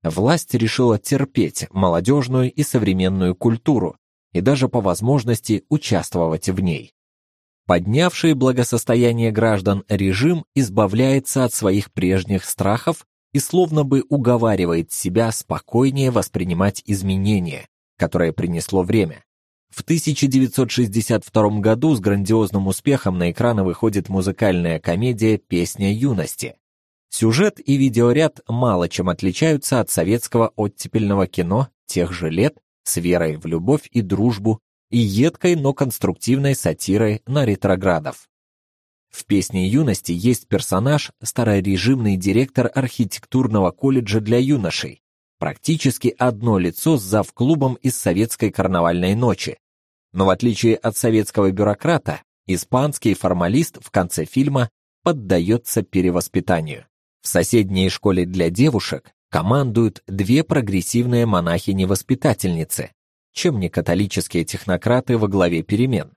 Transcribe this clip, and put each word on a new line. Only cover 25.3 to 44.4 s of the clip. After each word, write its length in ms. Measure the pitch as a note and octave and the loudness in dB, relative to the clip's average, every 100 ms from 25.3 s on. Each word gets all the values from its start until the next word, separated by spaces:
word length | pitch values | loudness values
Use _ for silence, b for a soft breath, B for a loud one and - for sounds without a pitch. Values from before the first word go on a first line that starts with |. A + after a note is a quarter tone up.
| G#2+ | 0
«Песня 560 | _ F2 E2+ - G2 | _ -2 -2 -2 -2
юности». 640 | G#2+ C3+ G2+ D2+ - - - _ _ _ _ _ | 0 0 0 -4 -8 -12 -14 _ _ _ _ _
Сюжет 500 | - A2+ A#2+ G#3 - | 0 2 4 0 0
и 140 | - C#3 | 0 2
видеоряд 640 | C3+ A#2 A#2+ C3+ D#3 - - | 2 4 4 4 2 -2 -6
мало 400 | A#2+ B2 F#2+ F2 | -2 0 2 0
чем 220 | - F2+ | -2 -2
отличаются 680 | E2+ F#2+ - E3 D3+ - B2+ | 0 -2 0 0 0 0 -2
от 100 | G2+ | 0
советского 640 | - F2 A#2 - A#2 A2+ - | -2 0 0 0 0 0 0
оттепельного 680 | G#2 - - A2 G#2 G2 F#2 | -4 -4 -6 -2 0 0 0
кино 420 | - F2 G#2+ C#3 _ - | -2 -2 -2 -4 _ -8
тех 260 | F#2 F2 | -4 -4
же 180 | F2 E2 | -4 -4
лет 260 | E2 B2 _ _ _ | 0 0 _ _ _
с 120 | - - | -6 -2
верой 400 | E2+ F2 E2 D2+ | 0 0 0 -4
в 80 | |
любовь 420 | D#2+ E2 F#2+ D3+ - | -4 -4 0 0 0
и 100 | A#2+ | -4
дружбу 600 | F#2+ F#2+ A#2 G#2 G#2+ A2 _ _ _ | -2 0 0 0 -2 -2 _ _ _
и 80 | A#2+ | 0
едкой, 580 | A2 G2 D#3 - F3+ E3+ | 0 2 0 0 0 0
но 180 | C#3 | 0
конструктивной 800 | C3+ C3+ - - E2+ - C3+ C#3 | -2 -4 -2 -4 -2 -2 0 0
сатирой 680 | C#3 - D#2+ - G2+ A2 G#2+ - | 0 -2 -4 -2 0 2 -2 -2
на 180 | C#3+ | -2
ретроградов. 840 | B2 G2 G2 F#2 F#2 E2 D2+ - _ _ _ _ _ _ _ _ _ | 0 0 0 0 0 0 -4 -12 _ _ _ _ _ _ _ _ _
В 140 | - | -20
«Песне 420 | - G2+ - F#2 F#2 | -2 -2 0 -2 0
юности» 460 | B2+ D3 F#2 - | 2 0 -2 -4
есть 340 | F2 A2+ A#2+ - | -2 0 0 -2
персонаж, 640 | G2 - F#2+ B2 D3 - _ | -4 -2 -2 0 -2 -4 _
старорежимный 960 | - - A2 G2+ F#2+ F#2+ G#2 C3 A2 F#2+ | -8 -2 0 0 0 0 2 2 2 0
директор 540 | F#2+ G#2+ C3+ - A#2 | 2 0 0 0 0
архитектурного 960 | - C3 - A2 - - C3 B2+ G#2+ F2+ | -2 -4 -4 -4 -4 -4 -2 2 2 0
колледжа 500 | - C3+ C3 G#2 A2 | 0 0 0 0 -2
для 180 | G#2 | 2
юношей, 600 | A#2+ | 0